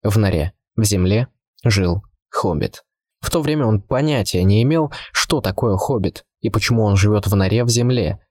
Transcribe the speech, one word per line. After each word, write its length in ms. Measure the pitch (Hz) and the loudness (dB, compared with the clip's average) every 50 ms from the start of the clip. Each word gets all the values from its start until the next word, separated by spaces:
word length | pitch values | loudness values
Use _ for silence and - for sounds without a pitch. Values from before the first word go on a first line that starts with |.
«В 160 | - 107 101 | -2 0 0
норе, 360 | 110 104 95 87 80 73 87 _ _ _ _ _ | 2 2 2 0 -2 -4 -4 _ _ _ _ _
в 80 | - 110 | -2 -2
земле, 420 | 101 104 92 90 92 101 113 123 - _ _ _ _ _ _ - | 0 0 0 0 0 0 0 -2 -4 _ _ _ _ _ _ -2
жил 380 | 120 101 101 92 87 87 101 - - _ _ _ _ | 0 0 2 0 0 -2 -4 -6 -12 _ _ _ _
хоббит». 560 | - - - 98 82 73 - - - - _ _ _ _ _ _ _ _ | -6 -4 -2 -2 -2 -2 -4 -6 -8 -14 _ _ _ _ _ _ _ _
В 100 | - - | -8 -4
то 120 | - 170 | -2 -2
время 240 | 151 151 151 151 135 | 0 0 0 0 2
он 160 | 110 110 101 | 2 0 0
понятия 600 | - _ 135 123 147 156 147 123 95 - - 90 90 | 0 _ -2 0 0 0 0 0 -2 -2 0 0 2
не 200 | 98 101 110 117 | 4 4 4 4
имел, 300 | 139 160 165 156 143 - - - - | 2 2 2 0 -2 -4 -14 -18 -8
что 300 | - - - - 170 143 | -6 -6 -2 -2 -2 -2
такое 340 | 101 92 92 - 127 113 98 | -2 -4 -4 -2 -2 0 0
хоббит 480 | 92 - - 135 110 90 - - - _ _ _ _ | 0 -2 -2 -2 -2 -2 -4 -6 -8 _ _ _ _
и 100 | - 117 | -6 -4
почему 340 | - - - - 120 113 110 | -2 -2 0 0 0 2 2
он 120 | 104 98 | 2 2
живёт 320 | 95 98 104 107 104 98 | 4 4 2 2 0 0
в 80 | 95 101 | 0 0
норе 300 | 98 95 95 107 117 120 | 2 2 2 0 0 0
в 40 | 120 | 0
земле. 500 | 117 117 120 123 127 120 95 76 101 - _ _ | 0 0 0 0 0 0 -2 -2 -4 -6 _ _